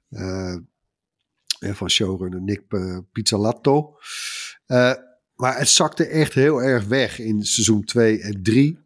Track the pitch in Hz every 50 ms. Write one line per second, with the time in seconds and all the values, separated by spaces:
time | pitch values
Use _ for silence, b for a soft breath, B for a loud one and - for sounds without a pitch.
0 | B - - 101 95 95 95 95 92 90 90 87 90 _ _ _ _ _ _ _
1 | _ _ _ _ _ _ _ _ _ - - - - 101 95 - 98 90 - -
2 | 107 92 95 87 92 90 90 92 95 101 101 - - - 107 98 92 92 90 92
3 | 92 _ - 113 104 - 113 101 104 110 120 - - 139 139 151 151 - B B
4 | B B B B B B B B B B B B B - 131 123 123 123 131 -
5 | - _ _ _ _ _ _ - - 185 - - 147 - - - 165 151 - -
6 | 160 - 156 160 151 - - 131 135 151 156 123 127 139 127 117 98 101 127 135
7 | 123 104 - - 113 110 107 104 104 - - - 104 107 110 104 104 - - 120
8 | 113 110 110 101 - 104 101 98 90 110 110 131 143 151 165 - _